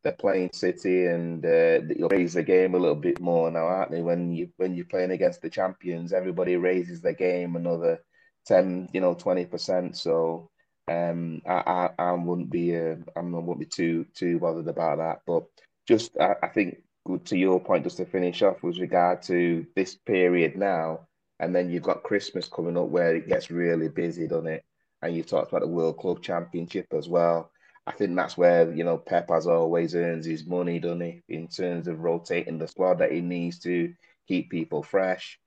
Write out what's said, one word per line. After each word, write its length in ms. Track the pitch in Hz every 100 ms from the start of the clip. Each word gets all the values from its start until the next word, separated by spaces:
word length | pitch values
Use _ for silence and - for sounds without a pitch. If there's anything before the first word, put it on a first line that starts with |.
they're 120 | -
playing 380 | - 101 95 90
City, 540 | - 90 90 95 92 90
and, 380 | 85 85 82
uh, 360 | 82 82 82 82 78
you'll 140 | - 82
raise 260 | 95 85
the 100 | 87
game 300 | 82 92 92
a 40 | 90
little 180 | 87
bit 240 | 76 87 85
more 320 | 87 85 82
now, 140 | 82
aren't 260 | 82 92 -
they? 100 | 82
When 300 | 85 87 87
you, 180 | 85 87
when 180 | - 92
you're 120 | 87
playing 260 | 87 95 92
against 300 | 92 90 -
the 80 | 107
champions, 640 | - 92 92 90 85 85
everybody 420 | 95 92 87 90
raises 460 | 90 90 92 87 85
the 120 | 85
game 440 | 80 92 90 87 85
another 420 | 85 85 85 82 _ _ _ _
ten, 420 | - 95 92 90 90
you 80 | 92
know, 120 | 92
twenty 320 | 87 101 90
percent. 520 | 87 85 - 92 87 -
So, 540 | - 82 82 82 82 _ _ _ -
um, 540 | 85 85 85 85 80
I, 440 | 87 90 - 90 90 -
I, 40 |
I 80 | 90
wouldn't 360 | 87 87 87 78
be, 280 | 87 85 85
uh, 180 | 82 80 85
I 60 | 85
wouldn't 400 | 87 85 85 78
be 60 |
too, 400 | 78 - 85 82 -
too 260 | - 87 85
bothered 300 | 82 80 80
about 300 | 80 82 76
that. 200 | 82 - -
But 160 | 85 - _ _ _
just, 320 | - 110 - -
I, 180 | 92 -
I 40 | -
think, 300 | - 90 - _ _
good 200 | - 92
to 120 | - 95
your 220 | 95 92
point, 240 | 92 90
just 140 | 90 -
to 80 |
finish 360 | 90 95 90 87
off 220 | 98 -
with 140 | 87 87
regard 440 | 85 87 87 90
to 420 | - 90 87 82 82
this 200 | - 92
period 600 | - - 95 90 87 80
now, 520 | 92 101 87 80 80 - _ _ _
and 120 | 90
then 160 | 90 90
you've 140 | 87
got 200 | 76 -
Christmas 440 | - 101 - 92 82
coming 300 | - 85 87
up 100 | -
where 300 | 87 85 82
it 100 | 80
gets 240 | - -
really 380 | 85 87 82 80
busy, 380 | 78 85 85 78
doesn't 200 | 80 82
it? 160 | 78 _ _ _ _
And 120 | 85
you've 140 | 82 82
talked 240 | 73 -
about 100 | -
the 60 | 78
World 300 | 85 80 80
Club 240 | 92 87
Championship 680 | - 87 87 85 85 95 -
as 160 | 80 82
well. 420 | 85 85 85 82 _ _ _ -
I 60 |
think 220 | - 101
that's 220 | 90 76 -
where, 340 | 87 85 82
you 120 | 80
know, 140 | 85 82
Pep, 340 | - 87 -
as 160 | 85 87
always, 480 | 82 82 85 82
earns 300 | 85 85 82
his 200 | 82 78
money, 340 | 80 90 87 85
doesn't 220 | 87 85
he? 200 | 85 85 _
In 180 | 80 85
terms 400 | - 90 87 82
of 140 | 80
rotating 580 | 82 85 - 87 80 80
the 80 | 80
squad 320 | - 92 87
that 140 | 80
he 80 | 82
needs 360 | 87 87 - 175
to 340 | 175 87 85 - _ _ _
keep 240 | 92 -
people 320 | 85 80 78
fresh 560 | - 98 95 92 - -